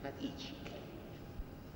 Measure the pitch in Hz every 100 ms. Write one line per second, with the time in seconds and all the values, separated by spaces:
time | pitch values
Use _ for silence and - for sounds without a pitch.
0 | - - 277 - - - - - - -
1 | - - - - - - -